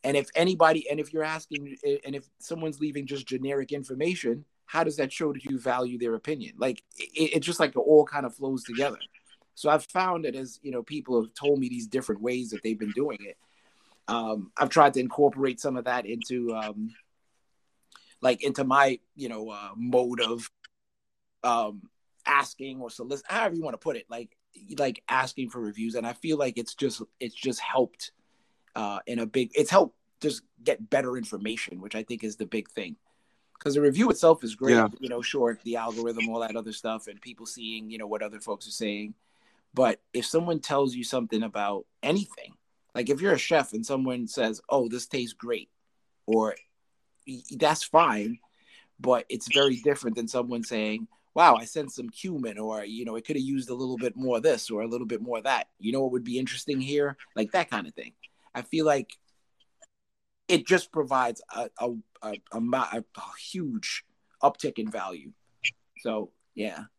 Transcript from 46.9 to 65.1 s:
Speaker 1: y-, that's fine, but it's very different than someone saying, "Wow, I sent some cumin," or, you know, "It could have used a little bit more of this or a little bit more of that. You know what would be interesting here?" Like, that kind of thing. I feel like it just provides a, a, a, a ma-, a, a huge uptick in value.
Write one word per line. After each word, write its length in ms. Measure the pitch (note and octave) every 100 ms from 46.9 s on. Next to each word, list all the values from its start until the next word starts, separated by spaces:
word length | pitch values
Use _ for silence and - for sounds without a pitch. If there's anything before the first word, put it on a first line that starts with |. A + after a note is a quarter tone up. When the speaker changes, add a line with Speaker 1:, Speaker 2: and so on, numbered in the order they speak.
| _ _ _ -
Speaker 1:
y-, 160 | B2+ - -
that's 260 | D3+ D#3
fine, 560 | - D#3+ E3 G#2+ G#3 A#3+ _ _ _ - _ _
but 260 | B2+ B2 -
it's 240 | A2+ -
very 240 | C#3 C#3 A#2+
different 400 | C#3 C#3 A#2+ A2
than 120 | A2+
someone 360 | B2+ B2 A#2+
saying, 440 | A2 A2+ G#2+ A2 A2+ _ _
"Wow, 220 | D#3 E3 A#2
I 80 | A#2
sent 260 | D#3+ C#3
some 180 | - B2
cumin," 480 | - F#3+ D#3+ A#2 G2+
or, 260 | A2 G#2+
you 200 | G#2 A2+
know, 120 | A#2 A2+
"It 80 | A2+
could 100 | D3
have 80 |
used 260 | C3+ C#3 B2
a 40 |
little 240 | B2 B2+ B2
bit 180 | B2 B2+
more 220 | C3 A#2
of 40 |
this 260 | D3+ A#2 -
or 120 | G#2+
a 60 | A2+
little 180 | A#2+ A#2
bit 160 | A2+
more 160 | A#2+ A#2
of 60 |
that. 260 | B2+ B2 - _
You 140 | G#2
know 100 | C3
what 100 | C3+
would 120 | B2
be 140 | A#2 B2
interesting 420 | C3 - - C#3
here?" 360 | C3+ D3 C#3+ C3+ - -
Like, 160 | G#2+
that 180 | F#3+ E3
kind 160 | A2+ E2
of 80 |
thing. 200 | D2 A#1+ _ - _ _
I 80 | A#2+
feel 240 | B2 D#3+ D#3
like 320 | C#3+ A2+ - _ _ _ _ _ _ _ _ _ _ _ _ -
it 180 | E3+ A#2+
just 240 | F#3 -
provides 500 | D#3+ C3+ C3+ A#2+ A2+ -
a, 140 | A#2 A#2+ -
a, 160 | B2 A2+ - _
a, 120 | G#2+ G#2 _
a 80 | A#2
ma-, 280 | A#2 C3 G2+
a, 120 | A2+ - -
a 60 | - -
huge 680 | - F#3 D3+ A2 - - _ _ _ _
uptick 360 | C#3+ - A2 -
in 120 | G#2+
value. 420 | G#2+ F#2+